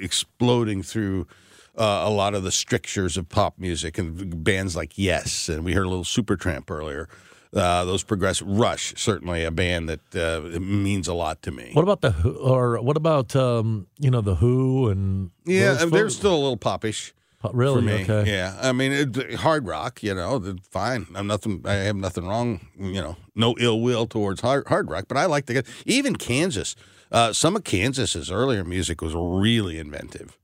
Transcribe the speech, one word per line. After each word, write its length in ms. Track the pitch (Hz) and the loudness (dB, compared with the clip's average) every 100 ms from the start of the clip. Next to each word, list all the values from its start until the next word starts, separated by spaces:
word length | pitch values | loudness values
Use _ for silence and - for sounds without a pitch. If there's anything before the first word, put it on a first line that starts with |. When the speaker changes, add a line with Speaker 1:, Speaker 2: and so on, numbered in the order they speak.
Speaker 1:
exploding 800 | 95 - - - 123 123 110 98 | -4 -4 -4 0 2 2 2 -2
through, 440 | 90 113 101 95 82 - _ - - - | -4 -4 -2 -2 -4 -12 _ -20 -12 -2
uh, 260 | 107 101 | 2 2
a 60 | 92 | 2
lot 240 | 104 101 | 2 2
of 80 | 101 | 0
the 80 | 92 | -2
strictures 680 | - - 120 - 107 92 95 | -2 0 -2 -2 -2 -2 -2
of 120 | 82 | -2
pop 260 | - 92 - | 0 0 -2
music 400 | 92 78 80 90 | -6 -4 -6 -6
and 440 | 85 82 98 82 | -6 -6 -8 -4
bands 320 | 78 95 95 | -2 0 -2
like 240 | 82 78 - | -4 -6 -2
Yes, 500 | 95 80 - - - | 0 0 -2 -4 -4
and 160 | 78 | -4
we 100 | 87 | -2
heard 120 | 85 92 | 0 0
a 20 | |
little 160 | 92 | -2
Supertramp 680 | 82 - 107 95 98 69 - | -4 -2 0 -2 -2 -6 -6
earlier. 380 | 78 78 71 85 - - - _ | -8 -8 -8 -10 -16 -20 -20 _
Uh, 300 | 98 90 87 | 0 2 2
those 180 | 90 92 | 0 -2
progressive, 440 | - 101 95 87 95 | -2 0 0 0 0
Rush, 440 | 101 110 82 - - | 2 2 2 -4 -4
certainly 480 | - 95 87 85 | -2 -2 -2 -2
a 60 | 82 | -2
band 380 | 80 90 87 80 | 0 0 0 -2
that, 280 | 76 _ 92 | -8 _ -4
uh, 420 | 82 82 82 85 | -2 -2 -4 -6
means 480 | 95 101 98 101 87 | -2 0 0 -2 -2
a 60 | |
lot 260 | 85 80 78 | -2 -2 -4
to 80 | - | -8
me. 200 | 67 - | -10 -2
Speaker 2:
What 100 | 151 | 2
about 180 | 185 202 | 2 2
the 80 | 135 | 2
Who, 220 | 80 90 | 2 0
or 480 | - 131 127 123 117 | 2 2 4 4 2
what 140 | 120 151 | 0 2
about, 380 | 160 151 123 139 | 2 2 2 2
um, 500 | 127 117 110 107 90 - | 2 2 0 -2 -6 -2
you 120 | 139 | 2
know, 100 | 123 | 2
the 140 | 101 | 2
Who 540 | 85 120 127 131 131 117 | 4 4 4 4 2 2
and 420 | 95 95 95 92 - - | 2 0 -2 -4 -6 0
Speaker 1:
Yeah, 260 | 185 196 | 4 4
Speaker 2:
those 80 | - | 4
Speaker 1:
and 80 | 170 | 4
they're 120 | 180 214 | 4 4
Speaker 2:
folks? 100 | 180 | 2
Speaker 1:
still 180 | 196 | 2
a 20 | 165 | 2
little 140 | 139 117 | 2 0
popish 560 | 120 92 110 - - - _ _ | -2 -2 -2 -6 -10 -16 _ _
Speaker 2:
Po-, 100 | 110 | -4
really? 240 | 123 135 127 | 2 4 4
Speaker 1:
for 60 | 113 | 4
me. 160 | 104 | 2
Speaker 2:
Okay. 280 | 92 107 104 | 2 2 2
Speaker 1:
Yeah, 260 | 98 92 95 | 0 -2 -2
I 120 | 131 | 0
mean, 200 | 127 135 | 2 2
it, 420 | 139 143 123 123 135 | 2 0 -2 -6 0
hard 300 | 160 156 98 | 2 2 0
rock, 360 | 78 123 - | -4 -6 -6
you 120 | 104 | -4
know, 240 | 92 87 131 | -2 -2 -2
they're 180 | 92 92 - | -4 -10 -8
fine. 360 | 95 110 127 - | -4 -2 -4 -6
I'm 120 | 92 101 | -6 -4
nothing. 340 | 107 110 90 | -2 -2 -4
I 100 | 95 | -2
have 220 | 101 98 101 | 0 0 -2
nothing 300 | 95 - 87 | -4 -4 -4
wrong. 340 | 113 120 98 - - | -2 -2 -4 -8 -10
You 220 | 95 95 | -6 -6
know, 160 | 78 92 - 104 | -6 -10 -10 0
no 180 | 117 117 | 2 2
ill 200 | 120 110 | 2 2
will 260 | 120 117 113 | 2 0 -2
towards 340 | 113 101 92 | -2 -2 -2
hard, 260 | 120 139 - | 0 0 2
hard 240 | 165 175 | 0 0
rock, 140 | 82 104 | -6 -4
but 80 | 127 | 0
I 80 | 175 | 2
like 200 | 143 - | 0 0
the, 180 | 127 - - - | -2 -4 -6 0
even 300 | 262 277 180 | 2 2 -2
Kansas. 580 | - 123 190 104 - - - - - | -2 0 0 -2 -6 -10 -16 -20 0
Uh, 200 | 117 117 | 2 4
some 220 | 101 160 208 | 4 2 2
of 60 | |
Kansas's 640 | - 95 117 135 101 87 73 | 0 0 2 0 -2 -4 -4
earlier 320 | 98 135 107 | 0 0 0
music 360 | 82 92 85 80 | -2 -2 -2 -2
was 140 | 80 85 | -4 -2
really 640 | 87 92 107 117 95 80 | 0 2 4 2 0 -6
inventive. 580 | 73 73 65 - - - | -10 -12 -12 -14 -18 -20